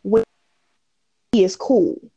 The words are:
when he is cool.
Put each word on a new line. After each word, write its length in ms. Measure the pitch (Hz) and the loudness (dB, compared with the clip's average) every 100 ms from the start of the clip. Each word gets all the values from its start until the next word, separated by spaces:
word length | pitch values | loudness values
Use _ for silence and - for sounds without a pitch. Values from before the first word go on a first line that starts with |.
when 200 | 196 226 453 _ _ _ _ _ _ _ _ _ _ | 0 -2 -2 _ _ _ _ _ _ _ _ _ _
he 120 | 226 | 0
is 120 | 185 - | 0 -2
cool. 440 | - 247 170 - - | -2 0 0 -4 -16